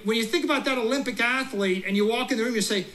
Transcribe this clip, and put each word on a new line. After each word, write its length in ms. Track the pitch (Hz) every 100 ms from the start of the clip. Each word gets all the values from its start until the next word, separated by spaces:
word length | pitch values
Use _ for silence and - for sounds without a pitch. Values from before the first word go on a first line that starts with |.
when 120 | 202 226
you 80 |
think 200 | 220 349
about 200 | 285 277
that 140 | 285 254
Olympic 420 | 226 277 254 208
athlete 640 | 233 262 262 202 196 190 190
and 100 | 202
you 100 | 208
walk 220 | 240 254
in 80 | 240
the 60 |
room, 100 | 233
you 80 | 220
say, 240 | 202 202 180